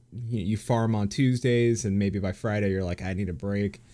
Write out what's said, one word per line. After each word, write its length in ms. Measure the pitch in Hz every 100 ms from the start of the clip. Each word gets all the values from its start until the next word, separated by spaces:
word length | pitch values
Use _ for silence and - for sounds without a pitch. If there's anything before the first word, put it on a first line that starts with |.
| _ 120 117
you, 140 | 117
you 160 | 90 107
farm 380 | - 117 113 110
on 120 | 101
Tuesdays, 760 | - 131 123 127 120 120 110 110
and 120 | 98
maybe 220 | 101 101
by 120 | 95
Friday 380 | 92 117 104 101
you're 120 | 95
like, 180 | 90 90
"I 120 | 92
need 160 | 95 95
a 40 |
break." 480 | 82 98 101 101 - -